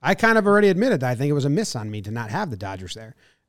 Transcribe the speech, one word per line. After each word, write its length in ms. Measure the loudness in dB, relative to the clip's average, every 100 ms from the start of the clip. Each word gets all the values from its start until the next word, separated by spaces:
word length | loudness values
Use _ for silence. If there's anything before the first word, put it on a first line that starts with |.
I 140 | -2 2
kind 220 | 4 4
of 80 | 4
already 220 | 4 4
admitted 320 | 4 2 0
that 100 | 0
I 60 | -2
think 140 | 0
it 40 |
was 120 | 0 0
a 40 |
miss 260 | 0 -2 -6
on 140 | -8
me 120 | -8
to 100 | -8
not 180 | -8 -6
have 200 | -6 -6
the 80 | -8
Dodgers 360 | -10 -10 -12
there. 220 | -14 -16 -20 _ _